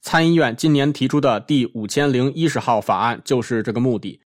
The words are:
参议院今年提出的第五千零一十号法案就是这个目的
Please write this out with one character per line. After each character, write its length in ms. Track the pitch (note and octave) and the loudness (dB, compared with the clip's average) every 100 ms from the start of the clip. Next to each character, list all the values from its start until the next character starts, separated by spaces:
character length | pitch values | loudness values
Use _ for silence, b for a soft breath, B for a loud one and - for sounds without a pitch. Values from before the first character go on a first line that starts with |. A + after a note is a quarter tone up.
参 280 | - E3 E3 | 0 2 4
议 60 | E3+ | 4
院 200 | C#3 A2+ | 2 0
今 160 | D#3+ | 2
年 220 | D3 C#3 | 2 2
提 140 | C#3+ C3 | 0 0
出 120 | D3 | 2
的 200 | C#3 G#2+ | 2 0
第 260 | - D3 A#2+ | 0 0 0
五 140 | A#2 G#2 | -4 -6
千 260 | - C#3+ | -2 0
零 180 | B2+ C3 C#3+ | 2 0 0
一 120 | E3 | -2
十 120 | C3 | -2
号 200 | A#2 A2+ | 0 -2
法 200 | - F#2+ | 0 0
案 200 | A2+ A#2 - | 0 -4 -2
就 160 | C3 | -2
是 220 | A2+ A#2 | 0 -4
这 100 | A2 | -2
个 60 | A2 | -2
目 180 | B2+ A2 | 0 -2
的 240 | F#2+ - _ | -6 -16 _